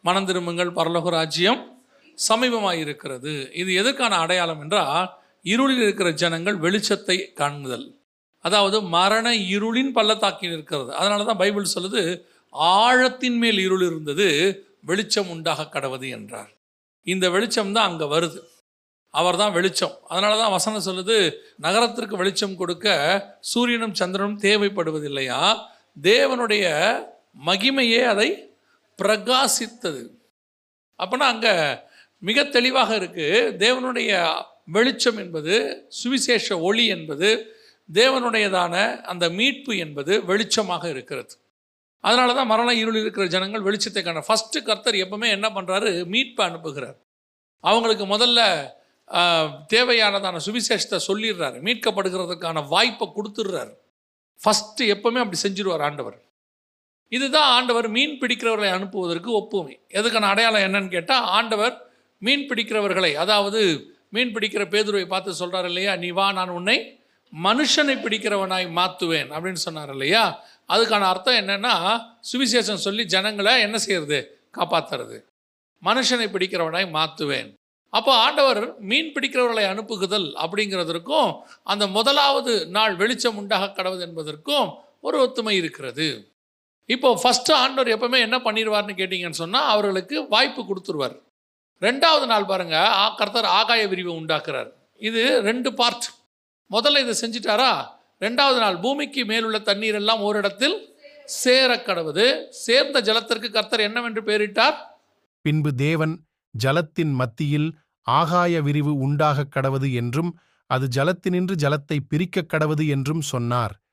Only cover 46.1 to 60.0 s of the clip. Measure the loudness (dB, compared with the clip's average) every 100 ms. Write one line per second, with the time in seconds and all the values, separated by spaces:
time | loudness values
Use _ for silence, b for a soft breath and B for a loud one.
46.1 | -2 -2 -2 -2 -2 -10 -10 -12 -14 _
47.1 | _ _ _ _ _ 2 4 4 0 0
48.1 | 2 4 4 4 2 -4 -14 b b _
49.1 | 0 2 2 0 -6 0 2 4 4 4
50.1 | 2 -2 -4 -4 -4 0 -2 0 -4 -2
51.1 | -2 -2 -2 -4 -4 -2 0 0 0 -2
52.1 | -2 -6 -6 -4 -4 0 2 2 -2 -6
53.1 | -6 -8 -6 -6 -6 -8 -14 _ _ _
54.1 | _ _ _ 2 2 -2 -2 0 2 0
55.1 | 0 -2 -2 -4 -2 -2 -2 -2 -4 -10
56.1 | -12 _ _ _ _ _ _ _ _ _
57.1 | -4 0 2 4 4 2 0 0 0 -2
58.1 | -2 -4 -2 0 0 0 -2 -4 -6 -4
59.1 | -4 -2 -4 -2 -6 -6 -14 _ -2